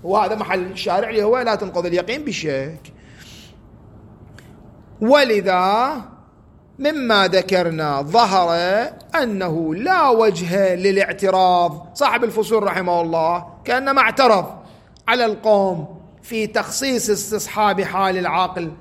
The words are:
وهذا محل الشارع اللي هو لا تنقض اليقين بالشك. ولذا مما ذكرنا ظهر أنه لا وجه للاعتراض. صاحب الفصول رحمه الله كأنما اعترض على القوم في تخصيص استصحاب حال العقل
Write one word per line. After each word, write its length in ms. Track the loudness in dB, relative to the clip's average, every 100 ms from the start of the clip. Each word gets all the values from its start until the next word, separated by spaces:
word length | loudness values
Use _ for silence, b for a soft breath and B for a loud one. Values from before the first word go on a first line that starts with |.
وهذا 320 | 0 0 0 -2
محل 360 | -2 -4 -4
الشارع 380 | -6 -2 -2 0
اللي 140 | 0
هو 140 | 2 2
لا 180 | 0 -2
تنقض 300 | -4 -4 -2
اليقين 380 | -2 -2 -6
بالشك. 580 | -6 -6 -4 -4 -6 -12 -20 -20 B B B B B B -20 -20 -20 -20 -20 -20 -20 -20 B B -20 -20 -20 -4
ولذا 960 | 4 4 4 2 2 2 2 2 0 -4 -12 -20 -20 _ -20 -20 -20 -4
مما 480 | -2 -2 2 2 4
ذكرنا 760 | 2 2 0 0 -2 -2 -2
ظهر 560 | 0 2 4 2 2 0 0 0 -2 -8 -4 -2
أنه 600 | -2 -2 -4 -2 -4 -4
لا 340 | 0 2 4
وجه 680 | 4 4 2 -2 0 2 2
للاعتراض. 1160 | 2 2 0 0 0 4 4 4 2 -2 -14
صاحب 300 | -2 0 2
الفصول 400 | 0 -2 0 0
رحمه 380 | 0 -2 0 0
الله 460 | 0 0 0 -2 -6 -14 -2
كأنما 360 | -2 0 0
اعترض 440 | 0 2 4 4 0 -14 B B B B -2
على 180 | 0 0
القوم 760 | -2 2 2 2 -4 -10 -16 -20 -20
في 240 | -8 -6 -2
تخصيص 600 | -4 -4 -4 -2 -2 -2
استصحاب 720 | -4 -2 -8 -6 0 0 0
حال 360 | -2 0 0 0
العقل 540 | -2 -2 -2 -4 -10 -12